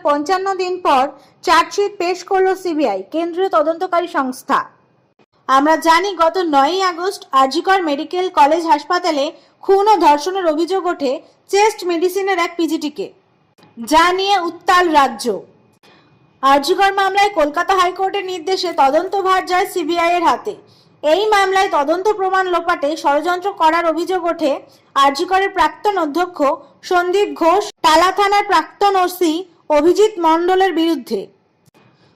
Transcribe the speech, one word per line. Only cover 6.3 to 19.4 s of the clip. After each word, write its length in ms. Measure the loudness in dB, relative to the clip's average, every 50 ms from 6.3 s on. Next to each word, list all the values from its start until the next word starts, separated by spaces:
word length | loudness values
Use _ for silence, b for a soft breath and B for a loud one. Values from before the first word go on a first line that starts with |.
| 0 0 -2 2 2
নয়ই 280 | 2 2 2 0 0 -2
আগস্ট 380 | -2 -2 -4 -6 -6 -6 -8 -10 -2
আরজি 300 | 2 2 2 2 0 -2
কর 180 | 0 0 0 0
মেডিকেল 440 | 0 -2 -4 -4 -6 -6 -4 -4 -4 -2
কলেজ 340 | 2 2 4 4 4 0 2
হাসপাতালে 600 | 2 0 0 0 -2 -4 -2 0 -2 -2 -2 -4 -4 b b b b b b
খুন 240 | 0 2 2 4 4
ও 80 | 4 4
ধর্ষণের 480 | 4 6 4 4 4 0 -4 -4 -2 -2
অভিযোগ 340 | 0 0 0 -2 -2 -2 -2 -2
ওঠে 260 | -2 -4 -2 -4 -4 -4 -6 b b b b b
চেস্ট 320 | -2 2 2 2 2 0 -2 -4
মেডিসিনের 520 | -4 -2 0 0 -2 -2 -2 -2 -2 -2 -2
এক 120 | -2 -4 -2
পিজিটিকে, 500 | -4 -2 -2 -2 -4 -6 -8 -8 -8 -12 -12 -14 _ _ _ _ _ _ _ _ _ _ _ _
যা 280 | -16 -4 2 4 4 4 4 2
নিয়ে 220 | 0 0 0 0 0
উত্তাল 460 | -2 -4 -8 -4 0 2 2 4 2 4
রাজ্য। 340 | 4 4 2 2 0 -4 -6 -6 -6 -6 -10 -16 _ _ _ _ _ _ b b b b b b b b _ _ _ _ 2
আরজি 300 | 2 2 2 2 0 0
কর 160 | 2 0 0 2
মামলায় 380 | 0 -2 0 0 0 0 0 0 0
কলকাতা 340 | -2 -2 -2 -2 -2 0 0
হাইকোর্টের 500 | 0 0 0 -2 -4 -4 -4 -4 -6 -6
নির্দেশে 440 | -8 -10 -8 -6 -6 -4 -4 -4 -4 0
তদন্তভার 680 | 0 2 2 2 0 -2 -2 -4 -2 0 0 0 0